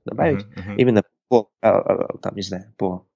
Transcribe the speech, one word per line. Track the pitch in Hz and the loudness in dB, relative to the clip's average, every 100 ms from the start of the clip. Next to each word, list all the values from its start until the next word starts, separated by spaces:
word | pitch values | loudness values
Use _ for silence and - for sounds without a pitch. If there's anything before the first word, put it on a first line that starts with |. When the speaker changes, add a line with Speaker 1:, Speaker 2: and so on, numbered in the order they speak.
Speaker 1:
добавить. | - 110 160 117 101 | -10 -2 -2 -2 -6
Speaker 2:
Мгм, | - 92 | -14 -6
мгм. | - | 0
Speaker 1:
Именно | 123 107 - _ - | 4 2 0 _ 0
по, | 120 - _ | 2 2 _
а, | 113 101 | 2 2
а, | - 90 - - | 2 -2 -4 -8
там, | - - | -10 -8
не | |
знаю, | 95 92 104 - | -8 -10 -12 -6
по | 98 90 - | -6 -6 -12